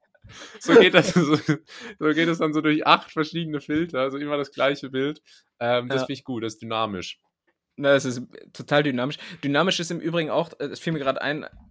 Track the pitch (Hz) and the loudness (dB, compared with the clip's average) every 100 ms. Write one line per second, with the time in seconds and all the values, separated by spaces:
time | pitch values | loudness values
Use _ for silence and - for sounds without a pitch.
0 | _ _ - - - - - - 180 180 | _ _ -20 -20 -20 -8 6 8 10 6
1 | 190 180 147 151 - 143 - - - - | 4 2 4 2 2 -2 -4 -18 -16 -4
2 | 156 151 170 165 160 151 151 151 - 170 | 0 2 0 0 -2 0 0 2 4 4
3 | - - 151 165 160 147 - 151 170 135 | 2 -6 -4 -4 -6 -8 -4 -4 -2 -2
4 | 135 139 147 147 135 - 135 143 131 131 | -2 -4 -4 -4 -4 0 0 0 -6 -4
5 | 139 156 _ - _ _ 120 123 123 131 | -4 -6 _ -20 _ _ 0 0 0 -2
6 | 127 135 - 120 113 110 113 113 110 95 | -2 -6 -6 -6 -6 -8 -6 -2 -2 -4
7 | 85 - _ _ _ _ _ - 143 139 | -8 -14 _ _ _ _ _ -2 2 2
8 | 131 123 123 - 50 - - 147 147 123 | 2 -6 -10 -18 -20 -18 0 0 2 -2
9 | 127 - - 180 139 143 185 180 175 175 | -4 -6 -16 -8 -2 0 0 0 -4 -6
10 | 170 170 151 120 160 - 143 - - 160 | -4 -4 -2 -2 -2 -6 -10 -6 -6 -2
11 | 135 131 135 151 - - - | -2 -2 -4 -6 -10 -18 -8